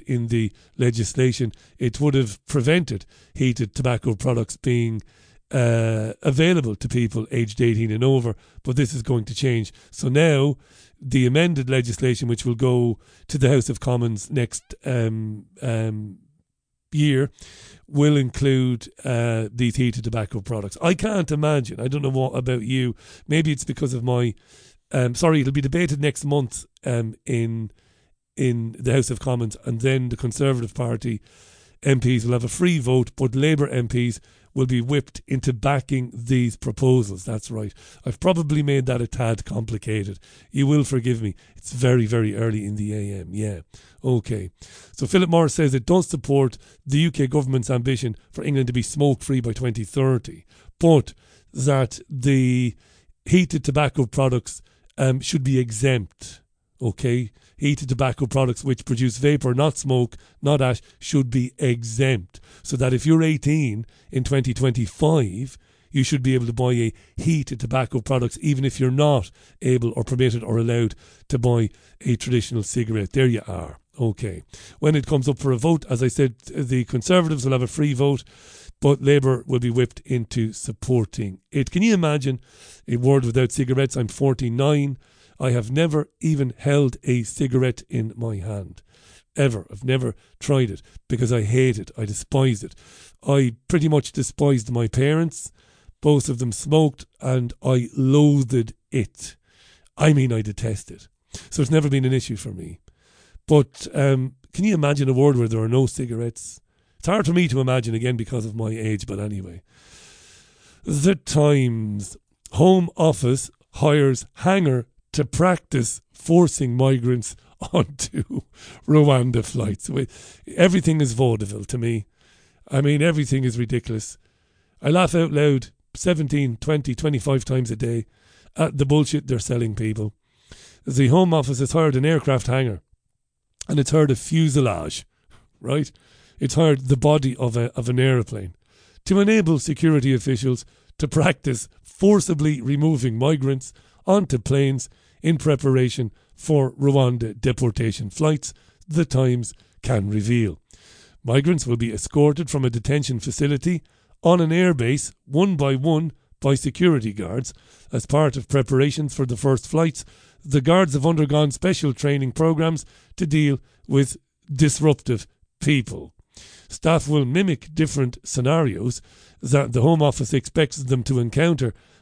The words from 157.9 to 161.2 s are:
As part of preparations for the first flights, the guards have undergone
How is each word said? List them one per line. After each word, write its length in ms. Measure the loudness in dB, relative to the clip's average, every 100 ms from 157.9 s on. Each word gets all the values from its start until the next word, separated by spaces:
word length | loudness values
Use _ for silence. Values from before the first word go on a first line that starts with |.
As 140 | -8 0
part 300 | 2 2 0
of 120 | -2
preparations 640 | 0 2 2 2 0 -6
for 120 | -4 -4
the 100 | -2
first 320 | 0 0 0
flights, 360 | 0 0 -2 -14 -20 _ _
the 160 | -2 0
guards 340 | 4 4 4
have 120 | 2 2
undergone 460 | 2